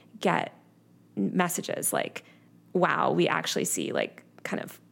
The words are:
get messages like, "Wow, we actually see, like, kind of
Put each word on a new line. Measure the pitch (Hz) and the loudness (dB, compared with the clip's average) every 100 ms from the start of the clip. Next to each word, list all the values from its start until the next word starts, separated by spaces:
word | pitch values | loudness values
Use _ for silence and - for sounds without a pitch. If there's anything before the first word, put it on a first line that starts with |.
| - - | -20 -2
get | 190 - - - - _ _ - - - | 0 2 -2 -8 -20 _ _ -20 -10 -2
messages | 196 185 175 - - - - | 0 2 0 -2 -4 -2 -2
like, | - - - - - - - - | 0 -2 -8 -18 -20 -20 -20 -4
"Wow, | 185 175 - 131 | 2 4 4 2
we | 175 175 | 4 2
actually | - 165 - | 2 -2 -2
see, | - - - | -2 -2 -2
like, | - - - - - | -2 -2 -6 -20 -14
kind | - 185 | -8 -6
of | - - - | -8 -14 -20